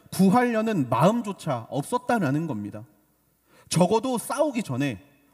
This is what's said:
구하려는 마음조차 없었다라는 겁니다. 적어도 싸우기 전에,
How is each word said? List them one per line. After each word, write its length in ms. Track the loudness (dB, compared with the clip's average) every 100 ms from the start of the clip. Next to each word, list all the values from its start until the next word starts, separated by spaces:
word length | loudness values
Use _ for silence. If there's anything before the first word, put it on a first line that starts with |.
| _
구하려는 760 | 2 4 6 4 2 0 0 0
마음조차 760 | 4 4 4 -2 -8 -6 -6 -4
없었다라는 800 | -6 -4 -4 0 0 0 0 -2
겁니다. 380 | -6 -8 -12 -18 _ _ _ _ _ _ _ _
적어도 500 | 2 4 2 0 -4
싸우기 460 | -4 -2 -2 -2
전에, 380 | -6 -4 -4 -6 -12 _ _